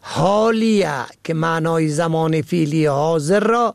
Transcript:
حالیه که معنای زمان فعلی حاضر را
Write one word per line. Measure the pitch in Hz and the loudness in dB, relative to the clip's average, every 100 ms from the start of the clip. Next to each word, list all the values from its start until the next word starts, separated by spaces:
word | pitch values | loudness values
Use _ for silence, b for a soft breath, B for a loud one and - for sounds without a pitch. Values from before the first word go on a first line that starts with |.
حالیه | - - 165 208 220 226 226 214 175 143 117 - | -10 -2 0 2 2 2 2 2 0 -4 -8 -12
که | - | -8
معنای | 160 165 165 160 165 160 | -4 -2 -2 0 0 0
زمان | 147 165 160 160 160 | 0 -2 0 0 -2
فعلی | - 175 156 160 151 | -2 -2 0 2 0
حاضر | 139 156 165 147 202 | 2 0 0 2 0
را | 214 233 233 | 2 0 0